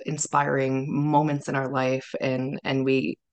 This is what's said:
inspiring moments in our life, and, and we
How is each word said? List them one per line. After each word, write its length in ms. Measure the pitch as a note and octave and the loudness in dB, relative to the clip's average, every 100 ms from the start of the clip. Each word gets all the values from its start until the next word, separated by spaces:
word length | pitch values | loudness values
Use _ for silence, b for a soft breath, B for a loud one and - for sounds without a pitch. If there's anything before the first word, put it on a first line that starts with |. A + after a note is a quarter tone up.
| - | -6
inspiring 800 | D3+ - C#3+ C#3+ C#3 C3+ C3+ C#3 | -6 0 0 2 2 2 0 0
moments 600 | D3 D3 D3+ D3+ C#3+ C#3+ | 0 2 4 2 0 -2
in 60 | C#3+ | -2
our 140 | C3 | 0
life, 460 | C3+ C3 C3 - - | 0 0 0 -4 -4
and, 400 | C3+ C3 C3 C#3+ | -2 -2 -2 -4
and 220 | - C3+ C3+ | -2 0 2
we 320 | C3+ - - _ | 2 0 -6 _